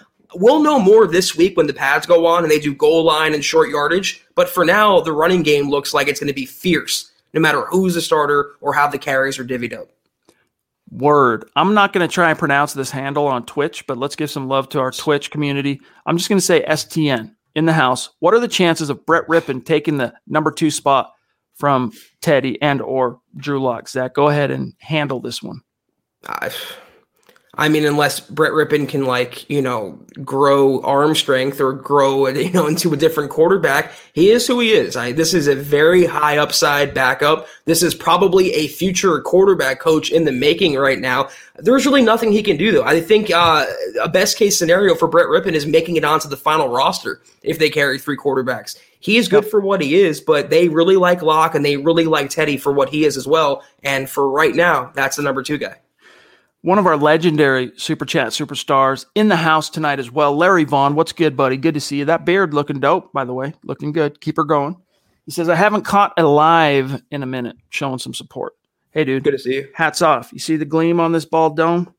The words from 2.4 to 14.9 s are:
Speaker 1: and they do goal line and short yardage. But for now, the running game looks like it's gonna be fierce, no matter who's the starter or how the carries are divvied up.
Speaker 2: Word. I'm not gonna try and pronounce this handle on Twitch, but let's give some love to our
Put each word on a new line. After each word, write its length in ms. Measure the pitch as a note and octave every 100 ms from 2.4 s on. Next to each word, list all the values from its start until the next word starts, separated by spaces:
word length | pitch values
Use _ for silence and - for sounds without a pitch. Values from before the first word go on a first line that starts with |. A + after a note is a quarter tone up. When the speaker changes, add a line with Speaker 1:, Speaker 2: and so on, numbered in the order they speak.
Speaker 1:
and 100 | E3
they 80 | D3+
do 140 | D3
goal 300 | C#3 D3+ E3
line 320 | D#3+ D3+ D#3 D3+
and 100 | C#3+
short 240 | D#3+ D3+
yardage. 560 | D3 D3 F3 F#3+ - _ -
But 80 | C#3
for 160 | -
now, 380 | E3 G3 G#3+ F3+
the 100 | D#3+
running 320 | D3+ E3 F#3
game 260 | D3+ D3 C#3+
looks 240 | C#3+ C#3+
like 140 | D3 C#3
it's 140 | C#3
gonna 100 | D3
be 140 | C#3 B2+
fierce, 680 | - F#3 E3 - - - _ _
no 80 | D#3
matter 240 | D#3+ D3 -
who's 300 | F3+ F#3 E3+
the 40 |
starter 540 | D#3 D#3+ D3 D3 C#3+ -
or 100 | C#3+
how 160 | C#3 D3
the 100 | C#3+
carries 400 | D3 C3+ C3+ C3+
are 60 |
divvied 300 | B2 B2+ A#2+
up. 160 | A2+ G#2+ _ _ _ _ _ _ _ _ _ _
Speaker 2:
Word. 600 | - C#3+ D3 C3 A2 - -
I'm 160 | F3+
not 180 | G#3+ G3
gonna 160 | G3 E3
try 220 | - E3+
and 100 | D3+
pronounce 320 | D#3 C#3 C#3+
this 180 | C#3+ C3
handle 380 | C#3+ C#3 C#3+ D3
on 180 | B2 A#2+
Twitch, 400 | - D3 - -
but 120 | B2+
let's 180 | C#3 -
give 160 | D3
some 160 | D3 C3
love 220 | C3+ C3+
to 100 | D3
our 120 | C3